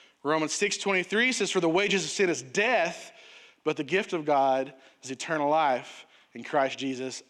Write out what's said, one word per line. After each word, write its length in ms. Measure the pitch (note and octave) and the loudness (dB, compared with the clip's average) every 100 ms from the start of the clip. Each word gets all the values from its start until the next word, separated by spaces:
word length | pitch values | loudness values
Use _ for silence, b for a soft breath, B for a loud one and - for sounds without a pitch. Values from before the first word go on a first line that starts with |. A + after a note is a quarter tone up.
| B B | B B
Romans 300 | C#3+ D#3 D#3 | -2 0 0
six 240 | - G3+ - | -2 -2 -2
twenty-three 560 | G3+ F#3+ F3 G#3 B3+ | 0 0 0 0 2
says, 180 | A#3 G3 | 0 0
"For 80 | F#3 | 2
the 80 | E3 | 2
wages 380 | E3+ G3+ F#3+ D#3 | 2 2 0 0
of 40 | |
sin 200 | - F#3+ | 0 0
is 120 | C#3 | 0
death, 680 | C3 F3+ A3+ A3+ E3 - - B B B B B D#3 | -4 0 2 2 0 -4 -16 B B B B B -4
but 100 | D3+ | -2
the 80 | |
gift 300 | C#3 F#3 G#3+ | -2 -2 -2
of 100 | F3 | -4
God 500 | D3+ C#3+ C3+ C3+ C3+ - B B | 2 4 4 2 -2 -8 B B
is 80 | B2+ | -12
eternal 380 | C3 - D#3+ C#3+ | -8 -4 0 2
life 560 | D#3 D3 B2 C3 - - b b | 2 2 0 -4 -18 -20 b b
in 120 | A#2+ - | -16 -2
Christ 340 | D3+ C3+ B2 | 2 2 -2
Jesus 420 | C3+ B2+ C3 - | -6 -4 -6 -10